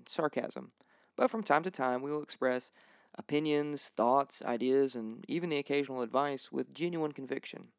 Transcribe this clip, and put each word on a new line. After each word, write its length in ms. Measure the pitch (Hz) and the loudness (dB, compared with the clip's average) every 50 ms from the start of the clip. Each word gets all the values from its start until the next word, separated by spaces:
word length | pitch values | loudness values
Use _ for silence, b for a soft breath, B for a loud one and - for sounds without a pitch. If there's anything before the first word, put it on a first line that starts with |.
| - | -16
sarcasm, 680 | - - - 160 147 - 131 - - - - - - _ b b b b b b b b | -8 -4 -2 -2 0 0 -2 -4 -6 -8 -10 -12 -14 _ b b b b b b b b
but 160 | - - 254 | 0 0 0
from 100 | - 226 | 0 -2
time 220 | 214 - 143 151 165 | 2 4 4 4 4
to 80 | 185 | 0
time 300 | - - 131 127 127 123 | -2 -2 0 0 0 0
we 100 | 131 143 | -2 -2
will 100 | 147 151 | -4 -4
express 520 | 147 - - - - 131 123 127 - - b b b b b b b b b | -6 -8 -6 0 0 2 2 0 -2 -8 b b b b b b b b b
opinions, 720 | - - - 143 147 156 151 147 147 147 147 147 143 - - - | -16 -6 0 0 2 2 2 2 2 2 0 -4 -6 -8 -6 0
thoughts, 460 | - 110 120 127 139 139 - - - | 2 4 6 6 6 4 2 -4 -8
ideas, 560 | - - 120 117 123 127 131 139 139 135 123 120 | -4 -4 -2 0 2 4 4 4 4 2 0 -4
and 260 | 113 110 113 123 - - | -8 -8 -10 -10 -8 -6
even 200 | 139 170 170 175 | -4 -2 -2 -2
the 60 | 156 | -2
occasional 460 | 143 139 - 143 143 143 135 131 127 | -2 -2 0 0 0 0 -2 -2 -4
advice 500 | 123 113 113 131 143 143 139 131 - - | -4 0 2 0 2 0 -2 -6 -8 -6
with 220 | - 135 127 131 135 | -4 -4 -4 -4 -4
genuine 400 | - 165 175 170 165 156 151 151 | -4 -4 -2 -2 -2 -2 -2 -4
conviction. 560 | - 135 127 135 - - - - - - - _ | -6 -6 -6 -6 -6 -6 -8 -12 -14 -16 -18 _